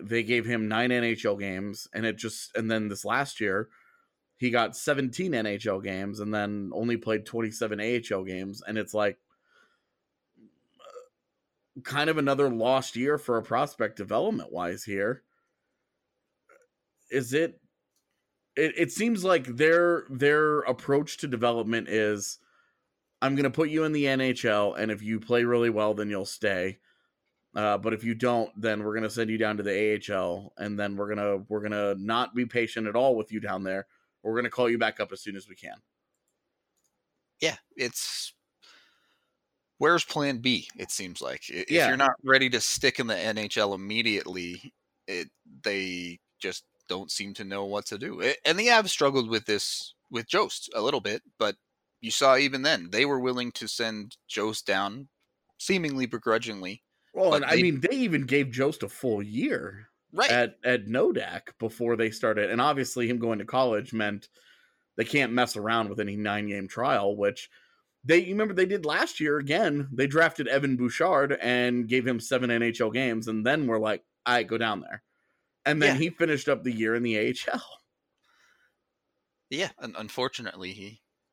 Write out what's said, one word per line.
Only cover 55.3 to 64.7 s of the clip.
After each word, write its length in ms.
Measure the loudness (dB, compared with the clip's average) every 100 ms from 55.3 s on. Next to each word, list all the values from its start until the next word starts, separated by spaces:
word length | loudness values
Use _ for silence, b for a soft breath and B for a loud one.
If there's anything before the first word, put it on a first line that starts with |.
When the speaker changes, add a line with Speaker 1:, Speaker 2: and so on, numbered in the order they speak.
| _ _ -6
Speaker 2:
seemingly 480 | 0 0 0 -2 -2
begrudgingly. 760 | -2 2 2 0 -8 -10 -12 _ _ _
Speaker 1:
Well, 220 | 2 4
Speaker 2:
But 80 | 4
Speaker 1:
and 20 |
I 120 | 4 4
Speaker 2:
they 0 |
Speaker 1:
mean, 240 | 4 4
they 160 | 0 2
even 260 | 2 0
gave 280 | 2 2 2
Jost 320 | 0 -2 -2
a 60 | -8
full 340 | -4 -2 -2
year 640 | -2 -2 -2 -2 -6 -12 -20 _ _
Speaker 2:
Right. 240 | 0 2 4
Speaker 1:
at, 220 | 2 -2
at 220 | 0 0 0
Nodak 720 | 2 2 2 -4 -8 -14 -8
before 380 | -6 -2 0 2
they 140 | 0
started. 400 | 0 0 2 0
And 100 | 2
obviously 480 | 2 2 -2 -2 -2
him 100 | 0
going 220 | 0 -2
to 40 |
college 480 | -2 2 2 2 -2
meant 360 | -2 -2 -4 -10 b b b b